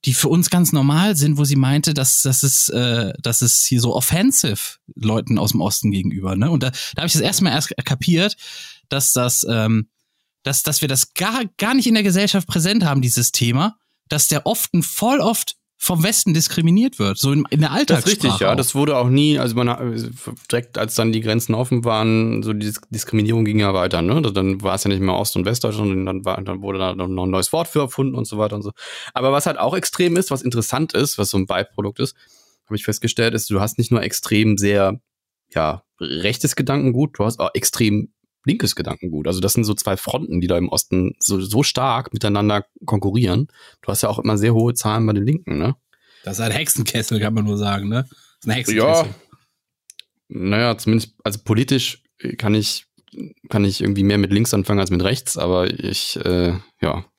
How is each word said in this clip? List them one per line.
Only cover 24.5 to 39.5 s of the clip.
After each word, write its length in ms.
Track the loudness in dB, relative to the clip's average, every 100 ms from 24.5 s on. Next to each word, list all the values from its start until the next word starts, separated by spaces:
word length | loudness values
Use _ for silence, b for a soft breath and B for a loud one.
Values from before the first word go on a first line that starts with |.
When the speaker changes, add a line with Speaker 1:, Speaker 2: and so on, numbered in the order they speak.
| 0
Speaker 2:
war 140 | -2
es 80 | -2
ja 60 | -2
nicht 100 | 0
mehr 160 | 0
Ost- 220 | 0 -2 -2
und 80 |
Westdeutschland, 480 | -2 -2 -2 -2 -2
und 120 | -2
dann 200 | -4 -4
war, 180 | -4 -6
dann 200 | -6 -8
wurde 180 | -6 -4
da 160 | -4 -4
noch 100 | -6
ein 240 | -2 0
neues 220 | 0 0
Wort 160 | -2 -2
für 100 | -2
erfunden 380 | -4 -2 -4 -2
und 100 | -6
so 120 | -2
weiter 180 | -4 -4
und 60 |
so. 100 | -10 -14 B B B
Aber 160 | -2 0
was 160 | 0 0
halt 120 | -2
auch 180 | -2 -2
extrem 400 | -6 0 2 2
ist, 160 | 0
was 100 | -2
interessant 520 | -2 -2 -2 -2 -2
ist, 220 | 0 -2 -2
was 140 | -2
so 80 | 0
ein 80 | 0
Beiprodukt 540 | -2 -4 -4 -6 -4
ist, 160 | -6 -6 b b b b _
habe 80 |
ich 80 | -6
festgestellt, 520 | -4 -2 -2 0 0
ist, 140 | 0 -2
du 120 | 0
hast 180 | 0 0
nicht 140 | 0
nur 100 | 2
extrem 560 | 0 -6 0 2 4 4
sehr, 420 | 2 4 2 0 _ _ _ _ _
ja, 300 | -2 -2 -2 _ _
rechtes 560 | -8 -2 -2 -2 -4 -4
Gedankengut, 600 | -2 0 0 0 -2 0
du 40 |
hast 140 | -4 -2
auch 120 | -4
extrem 580 | -2 -6 0 2 2 -2 _ _ _
linkes 320 | -2 0 -2 -2
Gedankengut. 500 | -6 -6 -6 -6 -4
Also 140 | -2
das 120 | 0